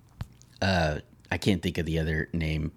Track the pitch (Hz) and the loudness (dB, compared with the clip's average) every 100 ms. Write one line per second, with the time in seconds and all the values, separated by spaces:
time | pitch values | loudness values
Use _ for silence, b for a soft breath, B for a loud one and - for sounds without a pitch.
0 | - - - - - - 98 92 80 76 | -20 -18 -18 -18 -20 -4 0 2 2 -2
1 | - - - 90 - 92 92 82 80 80 | -8 -20 -4 0 2 2 0 -2 -2 0
2 | 80 80 - 87 80 78 78 | 0 0 -2 -2 -2 0 -2